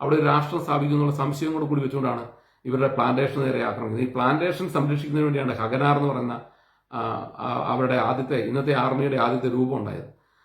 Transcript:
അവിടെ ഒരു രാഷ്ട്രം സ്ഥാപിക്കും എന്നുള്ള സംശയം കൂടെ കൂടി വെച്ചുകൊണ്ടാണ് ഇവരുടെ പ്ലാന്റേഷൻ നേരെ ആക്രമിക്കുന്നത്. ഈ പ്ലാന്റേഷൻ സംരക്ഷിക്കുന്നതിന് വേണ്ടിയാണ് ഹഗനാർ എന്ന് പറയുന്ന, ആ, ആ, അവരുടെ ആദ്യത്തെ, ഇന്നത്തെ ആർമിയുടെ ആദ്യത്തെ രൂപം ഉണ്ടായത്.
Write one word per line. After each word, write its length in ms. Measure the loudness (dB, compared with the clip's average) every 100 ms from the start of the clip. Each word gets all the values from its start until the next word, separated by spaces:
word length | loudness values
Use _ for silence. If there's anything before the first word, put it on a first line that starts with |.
അവിടെ 160 | 0 4
ഒരു 80 |
രാഷ്ട്രം 400 | 4 2 2 -4
സ്ഥാപിക്കും 300 | -2 0 2
എന്നുള്ള 180 | 2 2
സംശയം 400 | 0 -2 -2 -2
കൂടെ 120 | -2
കൂടി 160 | 0 0
വെച്ചുകൊണ്ടാണ് 480 | 0 -2 -2 -4 -8 -16 _ _
ഇവരുടെ 240 | -4 0 2
പ്ലാന്റേഷൻ 540 | 2 2 2 0 0
നേരെ 200 | 0 0
ആക്രമിക്കുന്നത്. 480 | -2 -4 -4 -2 -2
ഈ 20 |
പ്ലാന്റേഷൻ 560 | 2 2 2 0 -2 -2
സംരക്ഷിക്കുന്നതിന് 560 | 0 0 0 0 0
വേണ്ടിയാണ് 320 | 2 0 -2 -2
ഹഗനാർ 400 | -2 2 2 2
എന്ന് 120 | 2
പറയുന്ന, 320 | 0 -4 -6 -12 _ _ _ _
ആ, 80 | -6 -4 -6 -8 -8
ആ, 260 | -4 -2 -2
അവരുടെ 220 | 0 2
ആദ്യത്തെ, 500 | 2 2 0 0 -2
ഇന്നത്തെ 300 | 0 -2 0
ആർമിയുടെ 420 | 2 2 2 0 2
ആദ്യത്തെ 320 | 2 2 0
രൂപം 300 | 2 2 0
ഉണ്ടായത്. 440 | -4 -8 -12 -18 _ _